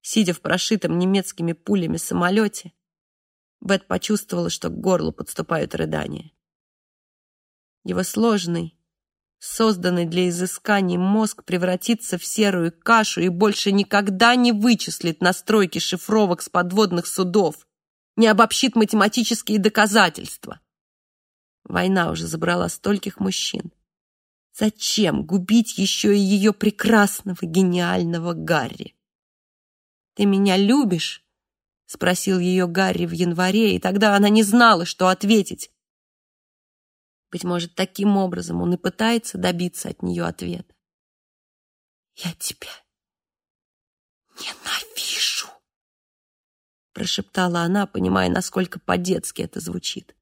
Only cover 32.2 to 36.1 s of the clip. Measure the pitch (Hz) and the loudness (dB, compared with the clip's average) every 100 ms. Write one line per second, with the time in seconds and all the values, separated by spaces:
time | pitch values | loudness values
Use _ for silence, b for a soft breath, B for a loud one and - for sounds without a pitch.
32.2 | - 185 180 185 180 170 190 180 175 170 | 0 0 2 0 0 0 -2 -2 -4 -2
33.2 | 175 170 185 202 220 180 185 196 214 202 | -2 0 0 2 2 0 0 2 4 6
34.2 | 202 214 208 233 233 185 170 - 185 185 | 6 6 6 6 6 6 0 0 2 2
35.2 | 202 220 - - - _ _ _ _ | 2 2 2 -10 -16 _ _ _ _